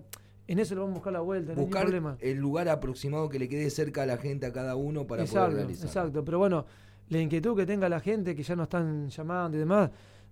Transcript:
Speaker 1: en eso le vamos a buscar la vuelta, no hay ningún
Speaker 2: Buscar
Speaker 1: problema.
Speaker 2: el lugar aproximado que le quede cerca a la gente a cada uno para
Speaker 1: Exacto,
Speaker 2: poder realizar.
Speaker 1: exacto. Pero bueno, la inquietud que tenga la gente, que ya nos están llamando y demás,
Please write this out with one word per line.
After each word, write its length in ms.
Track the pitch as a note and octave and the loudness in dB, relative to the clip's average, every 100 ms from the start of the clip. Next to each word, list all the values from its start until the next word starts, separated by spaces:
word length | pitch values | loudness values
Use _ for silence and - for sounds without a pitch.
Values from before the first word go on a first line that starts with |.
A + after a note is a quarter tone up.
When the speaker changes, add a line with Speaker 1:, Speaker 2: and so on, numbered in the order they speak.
| - - - - - | -10 -18 -20 -16 -2
Speaker 1:
en 120 | F#3 | 0
eso 160 | F#3+ F#3+ | 0 0
le 60 | |
vamos 120 | G3 | -4
a 40 | F3+ | -4
buscar 160 | G3 | -4
la 80 | F3+ | -2
vuelta, 260 | E3+ F#3+ D#3 | -2 -2 -2
no 40 | |
hay 20 | D#3 | 0
ningún 140 | D#3+ | 0
Speaker 2:
Buscar 140 | F#3+ F#3+ | 2 2
Speaker 1:
problema. 320 | F3+ D3+ B2+ | 0 -2 -4
Speaker 2:
el 180 | B2+ C3+ | -2 0
lugar 320 | C#3 D#3 F3 | 0 0 2
aproximado 580 | D3 C3 B2 C#3 D3+ D#3 | 0 -2 -4 -4 -2 -2
que 120 | C3+ | -2
le 100 | B2+ | -2
quede 220 | C#3+ D3 | -2 -2
cerca 320 | C#3+ D3 D3 | -2 -2 0
a 20 | C3+ | -2
la 120 | A#2+ | -2
gente 280 | C#3+ C#3 B2+ | -2 -4 -4
a 80 | |
cada 220 | B2 C3 B2+ | -4 -4 -2
uno 320 | C#3+ D3+ A#2+ | -2 -4 -2
para 160 | A#2 | -2
Speaker 1:
Exacto, 240 | D#3+ G3+ F3+ | 2 4 4
Speaker 2:
poder 80 | C#3 | 2
realizar. 300 | C3 B2 D#3 | -2 -4 -4
Speaker 1:
exacto. 360 | F#3+ E3+ D3 | -2 0 -2
Pero 140 | C#3+ F3 | 0 4
bueno, 260 | G3 E3 - - - - - | 4 4 0 -10 -20 -20 -2
la 100 | D#3+ | 0
inquietud 360 | D#3 D#3+ A3 G3+ | 2 2 2 2
que 100 | F#3 | 2
tenga 240 | G3+ F3+ | 2 2
la 100 | E3 | 2
gente, 360 | F#3+ A3 F3+ D3 | 0 0 0 -2
que 80 | |
ya 120 | C#3+ F3 | -2 -2
nos 100 | D#3 | 0
están 440 | F3 D#3+ D3+ C#3+ | 0 0 -2 -4
llamando 480 | - D#3 F3+ E3+ D#3 | -6 -4 -2 0 0
y 20 | |
demás, 300 | D#3 G#3 E3 - - - - | 4 6 4 0 -16 -20 -20